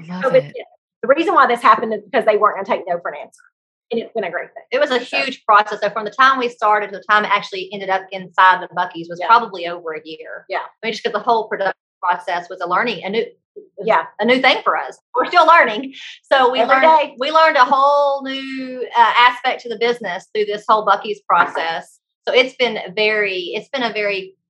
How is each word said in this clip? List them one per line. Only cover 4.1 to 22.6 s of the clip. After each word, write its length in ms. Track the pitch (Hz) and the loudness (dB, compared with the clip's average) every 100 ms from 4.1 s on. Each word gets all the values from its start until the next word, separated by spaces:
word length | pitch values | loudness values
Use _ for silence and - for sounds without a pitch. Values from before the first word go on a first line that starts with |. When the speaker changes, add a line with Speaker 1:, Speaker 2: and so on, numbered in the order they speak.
Speaker 2:
been 120 | 226 185 | -6 -6
a 60 | |
great 180 | 160 - | -6 -10
thing. 100 | - - | -16 -6
Speaker 3:
It 80 | 254 | -2
was 120 | 294 | 0
a 80 | 247 262 | 0 -2
Speaker 2:
So 180 | 277 | -4
Speaker 3:
huge 220 | 269 - - | -6 -6 2
process. 340 | 208 208 208 | 4 4 -2
So 100 | 202 | -4
from 140 | 220 | -4
the 80 | 208 | -6
time 280 | - 262 262 | 2 4 4
we 100 | 240 | -2
started 400 | - 214 214 202 | -2 0 0 -2
to 60 | 190 | -10
the 60 | - | 0
time 140 | 208 | 0
it 60 | 202 | 2
actually 380 | 202 202 196 185 | -2 -2 -10 -10
ended 180 | 202 190 | -8 -4
up 120 | 190 190 | -4 -4
inside 500 | 190 185 185 185 180 | -12 -6 2 4 4
the 60 | 175 170 | -2 -6
Buc-ee's 320 | 180 165 170 | -6 -8 -14
was 100 | 170 | -8
Speaker 2:
Yeah. 60 | 175 | 2
Speaker 3:
probably 380 | 226 226 185 170 | 2 2 -6 -8
over 280 | 175 165 | -8 -10
a 80 | 156 | -12
year. 420 | 156 156 - - - | -12 -16 -16 -18 -10
Speaker 2:
Yeah. 80 | 185 | -8
Speaker 3:
I 280 | - _ 226 | -8 _ -8
mean, 40 | |
just 120 | 226 226 | -6 -6
'cause 80 | |
the 60 | 208 | -4
whole 280 | 247 226 208 | 0 0 0
production 260 | 196 190 - _ _ | -4 -4 -4 _ _
process 480 | 180 180 - 175 175 | -4 -4 -4 -6 -6
was 100 | 185 | -10
a 80 | 175 | -2
learning, 340 | 185 240 175 190 | 0 0 -4 -4
a 40 | |
new, 160 | 220 - - _ - - - | -4 -4 -10 _ -20 -20 -10
Speaker 2:
Yeah. 260 | 202 170 160 - | 0 0 0 -4
Speaker 3:
a 60 | 220 | 0
new 160 | 254 | 2
thing 200 | 262 415 | 2 2
for 120 | - 160 | 0 -2
us. 240 | 139 - _ 247 | -6 -14 _ -4
We're 120 | - | 2
still 200 | 349 320 | 4 6
learning. 460 | 339 247 214 269 - - - | 6 4 -2 -10 -14 -20 -20
So 280 | _ 269 247 | _ 2 2
we 80 | 254 | 2
Speaker 2:
Every 160 | 247 262 | 2 4
Speaker 3:
learned, 80 | 320 320 277 | 6 4 2
Speaker 2:
day. 40 | 226 | -4
Speaker 3:
we 140 | 285 | 0
learned 240 | 311 320 302 | 4 4 4
a 80 | |
whole 600 | 247 269 285 285 285 277 | 4 4 4 4 2 0
new, 640 | 262 269 269 269 254 254 233 | -6 -8 -10 -10 -10 -10 -4
uh, 200 | 233 220 - | 2 2 4
aspect 440 | 247 262 254 214 | 2 2 -4 -4
to 80 | 240 | -8
the 80 | 214 | -2
business 500 | 233 240 202 185 - 214 | -2 -2 -6 -10 -8 -4
through 100 | 208 | -4
this 200 | 208 - | -4 0
whole 180 | 214 208 | 2 2
Buc-ee's 360 | 202 214 202 | 0 -2 -10
process. 800 | - 175 175 185 165 165 - _ _ _ - | 0 0 0 -2 -4 -6 -10 _ _ _ 0
So 60 | |
it's 240 | 226 262 | 2 0
been 200 | - | 0